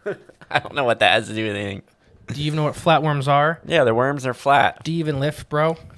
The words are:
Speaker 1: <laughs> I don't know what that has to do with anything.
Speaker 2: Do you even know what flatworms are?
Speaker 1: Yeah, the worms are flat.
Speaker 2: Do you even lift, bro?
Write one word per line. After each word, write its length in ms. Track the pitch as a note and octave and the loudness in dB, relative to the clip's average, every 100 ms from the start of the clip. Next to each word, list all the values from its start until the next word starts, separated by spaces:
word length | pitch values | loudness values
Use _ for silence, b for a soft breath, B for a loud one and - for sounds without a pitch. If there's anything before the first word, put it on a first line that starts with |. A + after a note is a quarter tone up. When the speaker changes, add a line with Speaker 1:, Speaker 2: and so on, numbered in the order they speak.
| G#3 | -10
Speaker 1:
<laughs> 460 | F3+ - - - | -10 -14 -20 -6
I 80 | C#3+ | -4
don't 160 | - C#3 | -4 -4
know 80 | |
what 160 | B2 A2+ | 0 2
that 140 | G#2 | 4
has 140 | G#2+ A2 | 2 0
to 40 | |
do 140 | G#2+ A2 | -4 -4
with 80 | G2+ | -4
anything. 260 | G2+ G2 - _ _ _ - | -6 -10 -14 _ _ _ -14
Speaker 2:
Do 120 | B2+ | -8
you 60 | D3 | -4
even 120 | D#3 | -2
know 80 | D3+ | -2
what 100 | - | -2
flatworms 520 | F3 D#3+ D#3 D3 C3+ | 2 2 2 0 2
are? 320 | C#3+ D3+ E3 - | 2 2 -2 -2
Speaker 1:
Yeah, 200 | D#3+ B2+ | 2 4
the 100 | A2+ | 4
worms 280 | C3 C#3+ B2+ | 2 0 -4
are 80 | A#2+ | -4
flat. 480 | C#3 C#3 G#2 - | 2 4 4 2
Speaker 2:
Do 80 | D#3+ | -6
you 80 | E3 | -4
even 200 | D#3 C#3 | -2 -2
lift, 300 | D3 - - | -2 -4 -6
bro? 280 | D3 D#3 D#3+ - | -2 -2 -2 -10